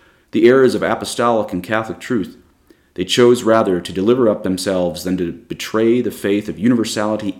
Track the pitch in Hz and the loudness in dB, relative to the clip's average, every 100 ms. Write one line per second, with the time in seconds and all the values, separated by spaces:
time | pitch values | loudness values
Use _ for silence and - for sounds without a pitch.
0 | _ _ _ 104 117 131 131 107 87 113 | _ _ _ 2 4 6 4 2 -2 -4
1 | 101 - 120 113 101 90 90 110 110 87 | -6 -2 0 0 -2 -6 -4 -4 -4 -10
2 | - 123 87 - _ _ _ _ _ - | -4 -4 -4 -10 _ _ _ _ _ -8
3 | 90 - 120 120 104 113 101 90 85 90 | -4 4 4 4 4 2 2 0 -4 -2
4 | 101 127 113 101 95 92 104 92 87 82 | 0 2 2 0 -2 -4 -2 -2 -2 -4
5 | 92 90 85 - - - - 107 113 123 | -6 -4 -4 -8 -14 -12 -4 0 2 2
6 | 107 - 104 101 107 85 113 120 110 113 | -2 -4 -2 -2 -2 -2 0 2 0 -2
7 | 107 107 101 | -4 -4 -6